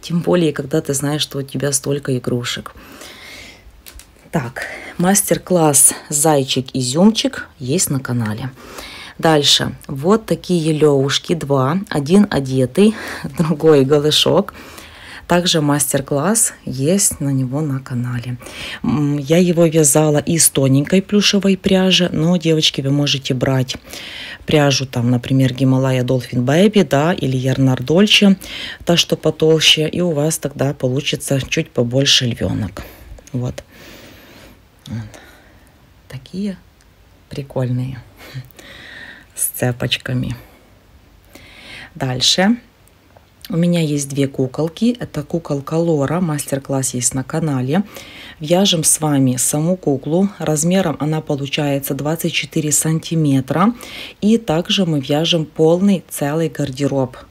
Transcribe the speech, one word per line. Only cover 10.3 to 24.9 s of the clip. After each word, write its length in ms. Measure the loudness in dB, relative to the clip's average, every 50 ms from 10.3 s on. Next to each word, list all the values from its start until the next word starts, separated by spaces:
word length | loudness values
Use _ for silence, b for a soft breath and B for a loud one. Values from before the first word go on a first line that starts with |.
| -4 -4 -2 -2 -2 0 0 0
лёвушки, 640 | 2 4 4 4 4 4 2 0 -2 -4 -2 -2 -4
два, 440 | -4 -2 -2 0 0 2 0 0 -2 -4 -4
один 380 | -4 -4 0 4 4 4 4 4
одетый, 680 | 2 -2 -2 0 0 0 0 0 4 4 4 4 4 0 -10 -12 -12
<laughs> 240 | -10 -12 -12 -4 -4
другой 460 | -2 -2 0 2 4 6 6 6 6
голышок. 680 | 4 4 2 4 2 2 2 2 2 2 2 0 -2 B B B B B B B B B B B B B B B
Также 340 | 0 0 0 2 2 0 2
мастер-класс 920 | 2 2 2 0 0 0 -2 -4 -2 -2 -2 -2 0 0 0 0 0 -2 -4 -10 -12
есть 540 | -10 -6 -4 0 0 0 2 0 -2 -2 -2
на 100 | -4 -2
него 300 | 0 0 -2 -2 -2 -4
на 180 | -4 -4 -4 -6
канале. 560 | -6 -6 -6 -4 -4 -4 -6 -6 -8 -8 -10 -10 B B B B B B B B
М, 340 | -4 -2 0 0 0 0 0
я 220 | -2 0 2 4 4
его 260 | 4 4 4 4 4
вязала 540 | 4 6 4 4 4 4 4 4 4 2 2
из 320 | 2 0 0 2 0 0
тоненькой 500 | 2 2 2 4 4 2 2 2 2 0
плюшевой 560 | 2 2 0 2 2 2 0 2 2 2 0
пряжи, 540 | 0 0 0 2 2 2 2 2 2 0 0
но, 240 | 0 0 0 2 0
девочки, 460 | 2 2 2 0 2 2 0 -2 -2
вы 80 | -2 0
можете 420 | 0 0 0 0 -2 -4 -2 -4
брать 440 | -2 0 0 0 0 0 -2 -2 -6 -14 B B B B B B B B B B B B -4
пряжу, 380 | 0 2 4 4 4 2 0 -4
там, 260 | -4